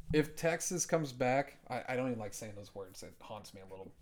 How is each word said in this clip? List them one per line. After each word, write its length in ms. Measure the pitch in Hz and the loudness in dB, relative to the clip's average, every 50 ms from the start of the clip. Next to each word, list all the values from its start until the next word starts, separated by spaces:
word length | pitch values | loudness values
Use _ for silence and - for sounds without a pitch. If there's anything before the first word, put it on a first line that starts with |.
| - - 160 | -2 4 4
If 240 | 156 151 156 - | 4 4 4 0
Texas 480 | - - 165 170 170 - - 185 170 - | 0 2 2 2 2 0 0 0 0 2
comes 260 | - 180 165 156 135 | 4 4 2 2 0
back, 460 | 123 127 131 123 127 139 139 - - - - - | 0 2 4 6 6 4 4 0 -6 -14 -8 -6
I, 140 | 127 120 - - | -4 -4 -2 0
I 60 | 127 | 0
don't 100 | 123 131 | 2 2
even 120 | 131 120 113 | 2 0 -2
like 140 | 107 101 - | -4 -6 -6
saying 200 | - 117 107 95 | -6 -8 -8 -8
those 180 | 101 101 - - | -10 -12 -10 -10
words. 300 | 101 98 95 95 - - | -10 -10 -10 -10 -12 -14
It 100 | - - - | -14 -14 -14
haunts 340 | - - 113 104 - - - | -12 -12 -10 -10 -10 -12 -14
me 60 | 98 | -16
a 100 | 95 95 | -14 -12
little. 220 | 95 95 92 - - - | -12 -12 -12 -14 -16 0